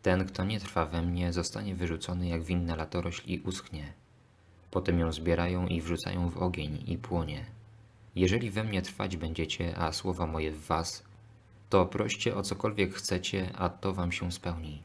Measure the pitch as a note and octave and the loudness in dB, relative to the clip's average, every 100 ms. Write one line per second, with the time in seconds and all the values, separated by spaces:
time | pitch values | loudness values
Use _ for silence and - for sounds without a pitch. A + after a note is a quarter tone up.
0 | G2 F#2 F#2+ - F#2+ G#2+ - - D#2 E2+ | 4 4 2 -2 -2 -2 -2 0 0 2
1 | E2+ F2 F2 F2 E2+ - G#2 F2 F2 - | 2 2 2 2 -2 -4 -4 -2 -2 -2
2 | - F2+ F2+ E2+ D#2+ F2 E2+ D#2+ D#2+ F2 | -2 -2 0 0 2 2 2 -2 -2 -2
3 | E2+ E2+ - F2+ - F#2 - D#2 D2 - | -2 -6 -4 -4 -2 -6 -8 -10 -10 -12
4 | - - - - - - - - F#2 F2 | -20 -20 -20 -20 -20 -20 -2 0 4 4
5 | E2 D#2 E2 E2+ F2 F2+ F2+ E2+ E2 E2+ | 4 2 2 4 4 2 2 0 0 -2
6 | F2+ F2+ F2 D#2+ F2+ F2 D2 D2+ - F2 | -2 0 0 2 0 0 -4 -4 -4 -4
7 | - F2 D#2+ D2 A2+ - - - - - | 0 -2 0 -4 -8 -14 -20 -20 -20 -20
8 | - - F2+ G2 A2+ G2 A2 G2 - - | -8 4 4 6 2 -2 0 0 -2 -4
9 | G2 F2 E2 E2 D#2+ - E2+ E2+ E2 D2+ | -4 -2 -4 -2 -2 0 -2 0 0 0
10 | F#2+ F2 E2 D#2+ D#2 D2+ D2+ E2 E2 - | -2 0 0 0 -2 -4 0 0 0 -6
11 | - - - - - - - G2 F2+ G#2 | -14 -20 -20 -20 -20 -20 4 4 6 2
12 | A2 - A#2 G2 F#2+ F#2+ A2 G#2 F#2+ - | -2 0 0 0 -2 0 -2 2 0 0
13 | - F#2 - F#2+ F#2 F#2+ F2+ - G2 F#2+ | -2 -2 0 -2 -2 0 -2 0 -2 0
14 | F2 - F2+ E2+ F2+ E2 D#2+ D2 | 0 0 -4 -4 -4 -4 -6 -10